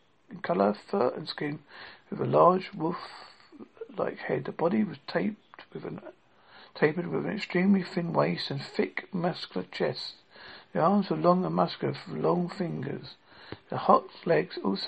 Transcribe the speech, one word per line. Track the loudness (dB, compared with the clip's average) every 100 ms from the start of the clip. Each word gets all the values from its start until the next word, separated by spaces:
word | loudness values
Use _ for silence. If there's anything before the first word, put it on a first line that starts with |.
| _ _ _
in | -12
color, | -2 2 2 2 -4
fur | 0 0 -2
and | -10
skin, | -6 -6 -6 -12 -20 -18 -20 _
with | -4
a | 2
large | 6 6 6 -2
wolf-like | -4 -4 -4 -10 -16 -20 -20 -20 -20 -20 -16 -12 -6 -6 -4
head. | -4 -4
The | -4
body | -2 0 2
was | 0 -4 -6
taped | -2 -2 -4 _ -20 -14
with | -12 -10
an, | -10 -14 -20 _ _ _ -20 -20 2
tapered | 2 2 -2
with | -2 -2
an |
extremely | -4 -2 2 4 4
thin | 2 -4 0
waist | 2 2 0 -4
and | -6
thick, | -6 -4 -2 -4 -8
muscular | -4 -2 -4 -8 -8 -8
chest. | -2 -2 -2 -10 -16 _ -20 -20 -20 -6
The | 2
arms | 4 4 2
were | 2
long | 4 4 4
and |
muscular, | 2 2 0 -4 -4 -8
with | -2
long | 2 2 0
fingers. | -4 -6 -4 -6 -8 -10 -20 _ -20 -16 -16 _
The | -2
hot | 6 6 4 -8 2
legs | 2 2 -4
also | -2 -2